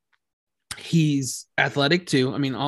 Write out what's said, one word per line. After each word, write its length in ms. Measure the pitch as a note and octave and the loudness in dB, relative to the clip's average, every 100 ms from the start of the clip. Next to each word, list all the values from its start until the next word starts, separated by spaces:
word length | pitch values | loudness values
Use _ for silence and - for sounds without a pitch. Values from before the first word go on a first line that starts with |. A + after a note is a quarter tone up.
| _ _ _ _ _ _ _ - | _ _ _ _ _ _ _ -16
he's 720 | - E3+ D#3 C#3+ B2+ - - - | 0 2 4 2 -2 -8 -6 -2
athletic 500 | C#3 C#3+ C#3 F3 F3+ | 0 0 2 0 0
too. 280 | C#3 C3 | 0 0
I 40 | B2 | -2
mean, 160 | C3+ | -4
a 40 | A#2 | -2